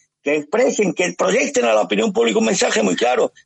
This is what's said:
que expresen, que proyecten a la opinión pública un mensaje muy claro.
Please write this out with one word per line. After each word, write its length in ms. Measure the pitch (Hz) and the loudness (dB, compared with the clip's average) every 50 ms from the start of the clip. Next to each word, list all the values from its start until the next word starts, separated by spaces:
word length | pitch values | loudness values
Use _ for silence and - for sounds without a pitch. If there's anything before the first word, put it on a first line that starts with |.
| _ _ _ _ | _ _ _ _
que 160 | - 143 151 | -4 -2 -2
expresen, 560 | 156 147 - - 220 262 269 - - 208 170 151 | -2 -2 -2 0 0 2 0 2 0 -2 -2 0
que 200 | - 180 175 175 | -2 -4 -4 -2
proyecten 480 | - 180 185 190 262 294 196 - 247 240 | -2 -2 0 0 0 -2 -2 -2 0 0
a 80 | 233 220 | 2 2
la 80 | 214 | 2
opinión 300 | 202 180 208 196 226 220 | 2 0 0 -2 -2 0
pública 280 | 185 226 233 233 202 220 | 0 0 0 2 2 0
un 60 | 220 | 0
mensaje 360 | 220 196 - 247 240 - 214 | 0 0 0 0 0 0 0
muy 140 | 220 190 175 | 0 0 0
claro. 360 | - 226 240 254 226 - - _ - _ | 0 0 0 2 0 0 -2 _ -12 _